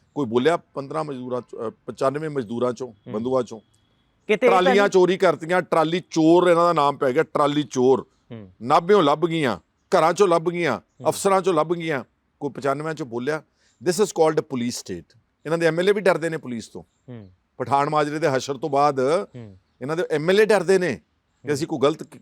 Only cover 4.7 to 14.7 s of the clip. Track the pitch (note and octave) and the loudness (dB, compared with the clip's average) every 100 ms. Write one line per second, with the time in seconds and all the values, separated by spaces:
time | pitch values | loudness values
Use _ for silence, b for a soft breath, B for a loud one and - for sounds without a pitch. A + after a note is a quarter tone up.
4.7 | G3+ G3+ F#3 F3+ F#3+ F#3 D3+ E3 F3+ D3+ | 4 4 4 4 4 2 0 -2 -2 0
5.7 | E3 D#3 F3 - D#3+ D#3+ F3 F3+ E3 F3 | 0 0 -2 -4 2 6 6 6 4 4
6.7 | D#3+ C#3+ C#3+ C#3 C#3 D#3 D3+ D3 D3 D3 | 4 2 2 0 0 -2 0 0 0 -2
7.7 | C3 B2+ A#2+ - _ - A2+ F#2+ - A2+ | 2 4 4 0 _ -20 -20 -20 -12 0
8.7 | D#3+ F3 G#3 C#3+ D#3 E3+ E3 C3+ F#2 _ | 0 4 4 4 2 -2 -2 -2 -4 _
9.7 | _ - F3+ D#3+ E3+ G3+ E3+ E3+ F3 D#3+ | _ 0 2 2 2 2 2 0 -2 -2
10.7 | G#2 _ - D3+ - G3 F#3+ F#3 D#3 D#3+ | -4 _ -6 -6 -2 0 2 2 0 -2
11.7 | F3 D#3+ C#3 - _ _ - C#3+ B2 C#3 | -4 -4 -6 -8 _ _ -12 -10 -4 -4
12.7 | C#3 D#3 D#3 C3+ A#2 C3 D3+ _ _ _ | -4 -6 -8 -8 -6 -6 -6 _ _ _
13.7 | _ C3+ F3 G3+ E3+ D#3 D3+ - C3 A#2+ | _ -4 -2 -2 2 0 0 -4 -6 -6